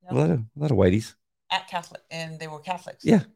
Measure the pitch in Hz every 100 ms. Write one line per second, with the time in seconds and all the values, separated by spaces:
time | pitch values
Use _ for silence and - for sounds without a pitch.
0 | - 127 156 156 110 143 147 107 92 101
1 | 110 _ _ _ _ 185 - 180 165 -
2 | _ 165 160 160 160 151 165 180 - -
3 | - 208 -